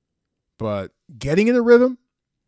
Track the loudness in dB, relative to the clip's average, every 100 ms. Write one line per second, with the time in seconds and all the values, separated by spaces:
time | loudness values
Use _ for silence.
0 | _ _ _ _ _ -12 -8 -8 -10 _
1 | _ -14 -4 -2 0 0 4 4 2 -4
2 | _ _ _ _